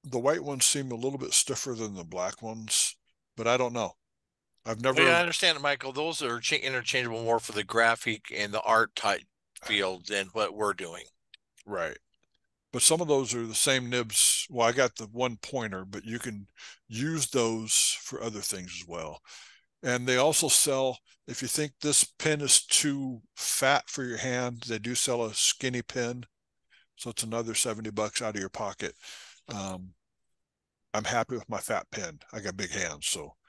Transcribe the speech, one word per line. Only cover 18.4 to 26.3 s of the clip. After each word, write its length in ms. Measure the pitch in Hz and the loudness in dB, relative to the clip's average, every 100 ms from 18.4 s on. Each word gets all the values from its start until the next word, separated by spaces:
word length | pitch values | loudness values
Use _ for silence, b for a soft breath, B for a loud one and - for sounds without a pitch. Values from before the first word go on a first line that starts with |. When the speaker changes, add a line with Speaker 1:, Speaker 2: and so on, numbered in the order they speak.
Speaker 1:
things 360 | - 98 90 87 | -4 -6 -8 -12
as 60 | 87 | -10
well. 340 | 85 80 76 - B B B B _ | -8 -8 -12 -18 B B B B _
And 240 | 131 123 123 | -4 -2 2
they 100 | 127 | 4
also 300 | 147 151 151 | 4 4 4
sell, 480 | - 143 135 131 127 _ b - | 4 4 2 0 -2 _ b -14
if 140 | 123 | -8
you 60 | 127 | -4
think 260 | - 151 - | -2 -2 -4
this 220 | 147 135 | 2 4
pin 380 | - - 156 151 | 2 0 0 2
is 240 | 139 - - | 4 4 4
too 560 | - 151 139 135 120 - - | 2 2 -2 -4 -8 -12 -8
fat 540 | - - 131 143 - | -2 2 4 4 0
for 140 | - | -6
your 140 | 127 110 | -6 -4
hand, 460 | 131 123 123 120 117 | -4 -2 -4 -6 -6
they 120 | 113 | -6
do 160 | 107 123 | -4 -2
sell 280 | - 120 | 0 0
a 100 | 113 | -2
skinny 480 | 107 - - 131 123 | 0 0 0 -2 -4
pin. 420 | - 127 120 123 120 | -4 -4 -4 -6 -12